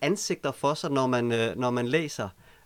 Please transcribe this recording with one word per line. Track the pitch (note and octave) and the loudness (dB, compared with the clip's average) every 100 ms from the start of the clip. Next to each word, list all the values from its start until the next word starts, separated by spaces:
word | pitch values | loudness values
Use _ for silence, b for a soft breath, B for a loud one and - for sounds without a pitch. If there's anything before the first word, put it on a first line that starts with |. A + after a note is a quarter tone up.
ansigter | D3 G3+ - F3+ C#3+ | 0 0 -2 -4 -4
for | C3 C#3 | 0 0
sig, | D3+ E3+ | 0 0
når | C#3 C3 | 2 2
man, | B2 A#2+ | 2 2
øh, | A#2 A2+ F2+ | 2 0 0
når | B2 | 0
man | B2 A#2+ | 0 0
læser? | D3+ D#3 - G2+ - b b | 0 0 -6 -8 -8 b b